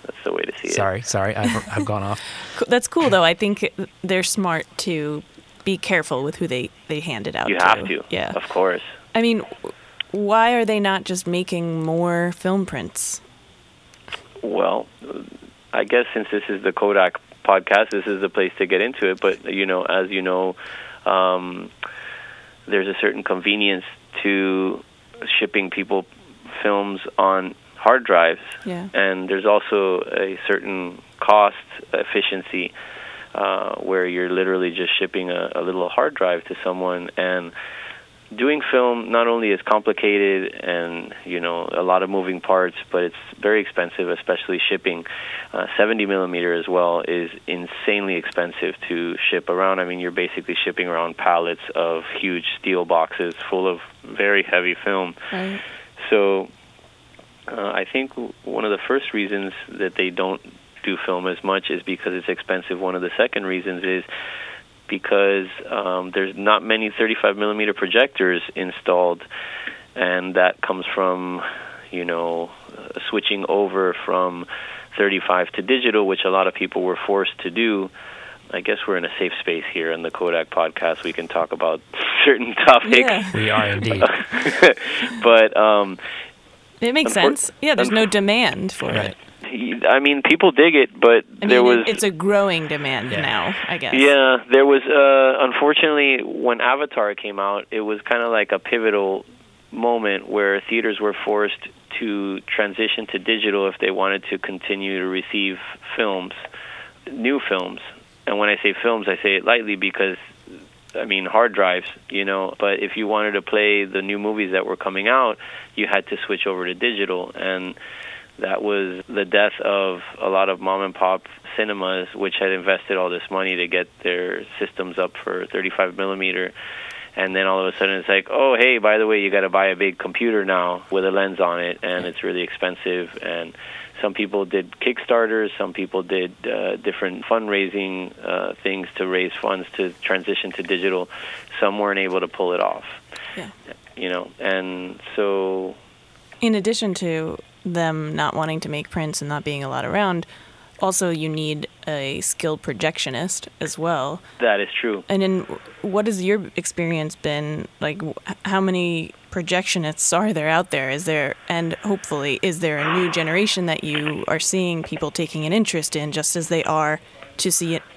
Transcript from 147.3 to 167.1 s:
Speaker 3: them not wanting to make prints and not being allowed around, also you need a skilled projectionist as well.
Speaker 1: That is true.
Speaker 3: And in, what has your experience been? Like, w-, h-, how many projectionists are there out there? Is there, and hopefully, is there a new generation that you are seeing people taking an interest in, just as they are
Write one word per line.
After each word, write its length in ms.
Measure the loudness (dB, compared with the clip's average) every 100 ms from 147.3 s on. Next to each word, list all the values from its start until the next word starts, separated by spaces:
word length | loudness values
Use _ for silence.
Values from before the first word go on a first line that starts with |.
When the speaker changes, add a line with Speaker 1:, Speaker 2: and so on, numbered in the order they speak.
| -8 -14 _ -6
Speaker 3:
them 500 | 0 0 0 -4 -2
not 180 | -2 -2
wanting 240 | -2 -4
to 80 | -6
make 200 | -8 -6
prints 320 | -6 -4 -4
and 60 | -6
not 160 | -6
being 200 | -4 -6
allowed 200 | -6 -6 -2
around, 400 | 0 0 -2 -6 -14 -20 -20 -20 -4
also 300 | 0 0 0
you 180 | -2 -4
need 400 | -4 -4 -4 -8 -10 -6
a 340 | -4 -4 -4
skilled 400 | -4 -2 -2 -4
projectionist 880 | -6 -2 -2 -2 -4 -4 -4 -6 -8 -8
as 180 | -8 -4
well. 440 | -2 0 -2 -6 -12 -2
Speaker 1:
That 200 | 2 2
is 100 | 0 -4
true. 240 | -2 -4 -2
Speaker 3:
And 140 | 0
in, 160 | 0 0 -4 -10 -14 -10
what 240 | -4 0 0
has 180 | 0
your 280 | 0 0 -2 -6
experience 600 | -4 -4 -2 -2 -4 -6
been? 520 | -4 -2 -4 -6 -8 _
Like, 180 | -6 -4
w-, 160 | -8 -8 -10
h-, 80 | -10 -2
how 160 | 0
many 520 | 2 2 0 -2 -6 -12 -10
projectionists 840 | -8 -2 -2 0 -2 -2 -2 0 2
are 140 | 2
there 160 | 0 2
out 220 | 2 2
there? 200 | -2 -2
Is 140 | -2 0
there, 300 | 0 0 -4 -4
and 240 | -2 -2 -4
hopefully, 560 | -2 -2 -2 -4 -2 0
is 160 | 0 0
there 180 | 0 0
a 160 | 0
new 160 | 2 2
generation 540 | 0 0 2 2 2 0
that 180 | -2
you 400 | -2 -2 -2 -2 -2
are 120 | 0
seeing 440 | 0 0 0 -2
people 260 | -4 -6 -4
taking 360 | -4 -4 -4 0
an 80 |
interest 420 | 2 2 0 -2 -4
in, 160 | -4
just 240 | -2 -2 -2
as 140 | -2
they 140 | -2 0
are 340 | 2 0 -2 -6